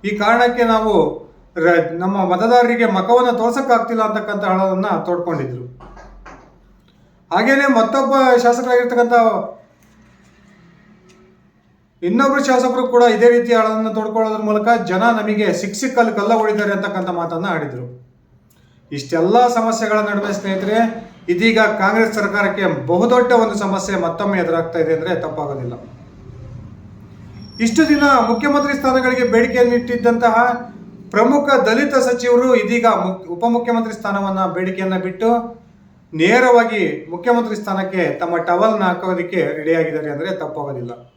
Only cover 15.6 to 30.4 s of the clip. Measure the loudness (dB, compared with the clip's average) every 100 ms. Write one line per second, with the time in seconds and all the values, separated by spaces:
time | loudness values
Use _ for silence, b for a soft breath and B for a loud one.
15.6 | -6 -6 -2 0 0 0 0 0 0 0
16.6 | -2 -2 -4 -6 -6 -4 -4 -6 -4 -4
17.6 | -6 -10 -14 -18 -20 _ _ _ _ b
18.6 | b b _ -12 -4 -2 2 4 4 2
19.6 | -2 -2 0 0 0 -4 -4 -6 -4 -4
20.6 | -2 0 0 -2 -16 -16 -4 0 2 2
21.6 | 2 2 0 2 0 0 -2 -2 -2 -2
22.6 | -2 -2 -2 0 4 2 4 2 2 -2
23.6 | -4 -4 -4 -4 -4 -4 -4 -2 -2 -2
24.6 | -2 -2 -2 -2 -2 -4 -4 -8 -8 -8
25.6 | -10 -12 -18 -20 -20 -20 -20 -20 -18 -18
26.6 | -20 -20 -20 -20 -20 -20 -20 -20 -20 -2
27.6 | 0 2 2 4 4 4 4 2 2 0
28.6 | 0 0 0 2 2 0 2 2 2 2
29.6 | 2 2 -2 0 0 2 2 4